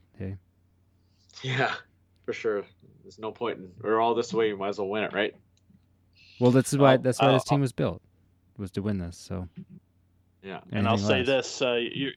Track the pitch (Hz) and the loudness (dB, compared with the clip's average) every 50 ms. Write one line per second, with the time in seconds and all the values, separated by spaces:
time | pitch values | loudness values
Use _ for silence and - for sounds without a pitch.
0 | _ _ _ - 104 95 95 95 _ _ _ _ _ _ _ _ _ _ _ _ | _ _ _ -12 -10 -10 -10 -12 _ _ _ _ _ _ _ _ _ _ _ _
1 | _ _ _ _ _ _ - - - 131 127 131 127 107 - - - _ _ _ | _ _ _ _ _ _ -20 -12 -6 -4 -2 0 0 -2 -2 -6 -12 _ _ _
2 | _ _ _ _ - - 113 - - 113 104 101 95 - _ _ - - - _ | _ _ _ _ -10 -10 -8 -4 -2 -2 -2 -2 -6 -8 _ _ -20 -20 -20 _
3 | - 101 - - 110 107 101 - 120 113 87 - 92 90 90 - - 104 110 113 | -20 -20 -18 -10 -10 -10 -8 -6 -6 -6 -6 -6 -10 -18 -14 -6 -2 0 2 2
4 | 113 117 117 120 113 - 107 113 113 107 104 95 98 101 101 104 101 95 104 107 | 4 2 2 0 -2 -2 0 0 0 0 0 -2 -4 -4 -4 -4 -4 -4 -2 -2
5 | 101 - - 98 107 - - - _ _ _ _ _ _ - _ _ _ _ _ | -2 -2 0 -2 -2 -2 -4 -10 _ _ _ _ _ _ -20 _ _ _ _ _
6 | _ _ _ _ - - - - 123 123 123 135 123 - 147 139 143 135 131 127 | _ _ _ _ -20 -16 -4 2 4 6 6 6 4 2 4 6 8 8 8 6
7 | 127 127 120 - 113 123 135 131 - - 147 143 139 123 - - 147 104 85 - | 4 2 2 4 4 6 4 4 4 2 2 2 2 0 -2 -2 -2 -2 -2 -6
8 | _ _ _ _ _ _ _ _ _ _ - - 101 90 - 101 95 107 101 95 | _ _ _ _ _ _ _ _ _ _ -12 -10 -10 -6 -6 -4 -4 -2 -2 -4
9 | 87 87 87 - - - 95 92 90 85 - - - - - - _ _ _ _ | -4 -8 -10 -14 -12 -10 -10 -8 -10 -10 -14 -18 -20 -18 -20 -20 _ _ _ _
10 | _ _ _ _ _ _ _ _ - 98 92 - - - 117 107 101 107 113 104 | _ _ _ _ _ _ _ _ -14 -14 -14 -12 -12 -6 -4 0 2 2 2 2
11 | 98 104 135 131 123 131 139 127 123 - - - 135 123 120 120 120 - - - | 0 -2 -2 -2 0 0 0 0 -2 -4 -6 -4 -2 -2 0 -2 -2 -4 -6 -6
12 | 139 131 - | -8 -8 -8